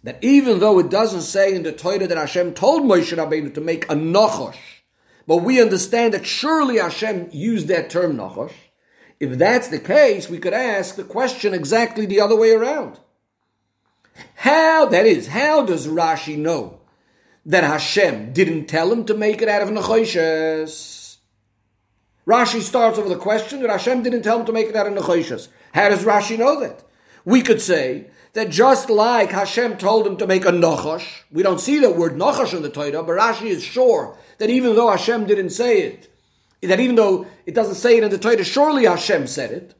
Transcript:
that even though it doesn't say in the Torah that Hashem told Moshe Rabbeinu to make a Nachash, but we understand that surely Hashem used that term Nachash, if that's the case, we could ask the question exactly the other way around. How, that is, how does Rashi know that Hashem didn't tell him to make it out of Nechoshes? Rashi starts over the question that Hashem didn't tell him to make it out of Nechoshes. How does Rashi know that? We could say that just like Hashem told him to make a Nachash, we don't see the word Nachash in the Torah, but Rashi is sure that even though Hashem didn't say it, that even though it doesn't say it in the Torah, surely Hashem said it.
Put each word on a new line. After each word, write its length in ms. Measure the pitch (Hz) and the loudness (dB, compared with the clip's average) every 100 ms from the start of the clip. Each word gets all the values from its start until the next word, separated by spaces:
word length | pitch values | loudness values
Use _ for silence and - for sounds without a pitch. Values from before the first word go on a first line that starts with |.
that 160 | 120 127 | -14 -6
even 340 | 233 277 269 190 | 4 4 6 4
though 200 | 214 190 | 6 4
it 100 | 160 | 4
doesn't 320 | 190 220 185 | 0 0 -2
say 340 | 156 196 196 | -4 0 0
in 100 | 190 | 0
the 60 | 160 | -6
Torah 360 | 151 175 202 185 | -6 -4 -4 -2
that 100 | 170 | -4
Hashem 380 | 147 180 180 | -4 -2 -4
told 280 | - 190 311 | 0 2 2
Moshe 320 | 277 180 - | 4 2 2
Rabbeinu 380 | 165 151 156 147 | -4 -2 -4 -4
to 60 | - | -8
make 280 | 160 165 - | -6 -6 -4
a 40 | |
Nachash, 880 | 151 160 185 220 - 113 - - - _ _ _ _ - | -4 0 2 2 0 -8 -12 -20 -20 _ _ _ _ 0
but 100 | 170 | 0
we 240 | 175 254 | 4 4
understand 540 | 226 185 - 233 233 | 4 2 -2 0 0
that 120 | 208 - | -2 -6
surely 520 | - 285 320 277 233 | -6 -2 0 2 0
Hashem 500 | 175 - 220 196 170 | -2 -4 -6 -6 -8
used 380 | 151 202 220 156 | -6 -4 -4 -2
that 220 | 175 - | -2 -2
term 260 | 170 175 131 | -2 -2 -4
Nachash, 380 | 95 95 - - _ _ _ _ _ _ | -8 -10 -12 -12 _ _ _ _ _ _
if 180 | 139 127 | -8 0
that's 300 | 180 247 240 | 2 2 -2
the 100 | 156 | -10
case, 520 | - 240 277 196 - | 0 4 4 4 -4
we 80 | 170 | -6
could 160 | 170 | -4
ask 420 | 214 254 202 185 - | -2 -2 -4 -6 -10
the 80 | |
question 480 | - 220 254 - 208 | -10 -4 -4 -2 -4
exactly 540 | 185 143 220 226 214 208 | -4 -2 0 0 -4 -2
the 140 | 196 | 2
other 140 | 208 | 2
way 160 | 220 226 | 4 4
around. 460 | 226 240 302 165 - _ _ _ _ _ _ _ _ _ _ _ - - _ | 4 2 -4 -8 -16 _ _ _ _ _ _ _ _ _ _ _ -20 -20 _
How, 500 | 254 311 320 320 302 | 2 4 4 4 4
that 200 | 170 220 | 6 4
is, 220 | 160 110 | 4 0
how 360 | 175 285 311 | -2 2 2
does 220 | 233 165 135 | 0 -4 -4
Rashi 500 | 160 165 156 - 151 | -2 0 -2 -6 -6
know 440 | 156 160 98 - _ _ _ _ _ _ 156 | -4 -4 -6 -16 _ _ _ _ _ _ 0
that 180 | 175 | 2
Hashem 680 | 156 151 - 202 185 113 107 | 2 -2 -2 2 2 0 -8
didn't 340 | 127 175 160 - | 0 0 0 -4
tell 260 | 156 170 | -2 0
him 120 | 233 | -2
to 100 | 220 | -2
make 260 | 214 214 214 | -2 0 0
it 80 | 220 | 0
out 140 | 208 | 0
of 60 | 202 | -2
Nechoshes? 1500 | 214 - 226 226 180 160 160 160 156 156 - - - - - _ _ _ _ _ _ _ _ _ _ - | -4 0 0 2 0 0 0 -2 -4 -6 -10 -16 -18 -20 -20 _ _ _ _ _ _ _ _ _ _ 0
Rashi 340 | 233 233 233 | 2 2 -2
starts 380 | - 254 226 220 | -2 2 2 0
over 100 | 202 | -4
the 80 | 180 | -4
question 440 | 196 220 214 277 | -2 -2 -4 -6
that 80 | 240 | -4
Hashem 320 | 196 240 254 | -2 -2 -2
didn't 200 | 240 240 | -2 -2
tell 180 | 208 233 | 0 -2
him 60 | 233 | 0
to 60 | |
make 160 | 226 220 | -2 -2
it 80 | 214 | -2
out 120 | 202 | -2
of 60 | |
Nechoshes. 540 | 196 160 170 - 123 - _ _ | -4 0 0 -2 -8 -12 _ _
How 160 | 156 202 | 0 2
does 160 | 196 | 2
Rashi 320 | 208 208 208 226 | 2 0 0 0
know 220 | 247 302 | 0 0
that? 220 | 233 - _ _ _ _ | -4 -10 _ _ _ _
We 180 | - 247 | 2 2
could 180 | - 220 | 4 0
say 480 | - 170 131 135 - _ _ | 2 -2 -2 -6 -12 _ _
that 160 | 214 214 | -6 -4
just 380 | 156 254 262 - | 2 4 4 2
like 400 | 214 226 240 170 | 2 2 2 0
Hashem 460 | 185 196 - 247 202 | -2 -4 -2 -4 -2
told 300 | 190 220 220 | 0 2 0
him 100 | 180 | -4
to 100 | 190 | 0
make 180 | 190 | 2
a 80 | 190 | 2
Nachash, 720 | 175 170 151 143 170 - - _ | 2 2 0 -6 -8 -10 -18 _
we 120 | 151 | -2
don't 180 | 190 175 | 0 0
see 180 | - 294 | 0 4
the 120 | 247 | 4
word 260 | 170 165 143 | 4 -2 0
Nachash 380 | 220 285 254 | -2 0 -4
in 80 | 180 | -4
the 80 | 147 | -8
Torah, 320 | 143 147 147 | -8 -6 -6
but 160 | 170 175 | -4 0
Rashi 280 | 226 220 214 | 0 -2 -6
is 160 | 170 | -6
sure 540 | - 247 254 190 123 - _ _ | -6 0 2 2 -2 -14 _ _
that 120 | 214 | 0
even 240 | 254 247 | 2 2
though 160 | 220 233 | 4 4
Hashem 360 | 196 - 233 202 | 2 0 -2 0
didn't 240 | 208 185 | 0 -2
say 320 | - 247 208 | -4 0 0
it, 260 | 156 - _ _ _ _ _ _ | 0 -10 _ _ _ _ _ _
that 180 | 185 190 | -4 -2
even 140 | 247 | 0
though 320 | 233 208 185 185 - | 0 0 0 -6 -18
it 100 | - | -8
doesn't 200 | 226 208 | -4 -4
say 220 | 190 240 233 | -4 2 2
it 80 | |
in 60 | 214 | 2
the 80 | 196 | -2
Torah, 240 | 208 233 | 0 0
surely 400 | 180 269 302 285 | 0 0 2 2
Hashem 420 | 226 175 - 180 131 | 2 0 -2 -2 -4
said 240 | - 117 | -8 -8
it. 240 | 135 - _ | -10 -14 _